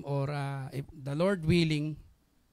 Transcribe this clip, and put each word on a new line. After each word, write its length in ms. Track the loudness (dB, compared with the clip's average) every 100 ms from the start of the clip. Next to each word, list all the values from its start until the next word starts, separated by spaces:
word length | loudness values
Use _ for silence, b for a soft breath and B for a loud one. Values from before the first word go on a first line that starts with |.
| -2
or, 240 | -2 -2
ah, 400 | -2 -4 -6 -6
if 160 | -8 -8 -10
the 160 | -6
Lord 320 | 0 2 2
willing, 560 | 4 4 4 2 -2 -6 -12 _ _ _ _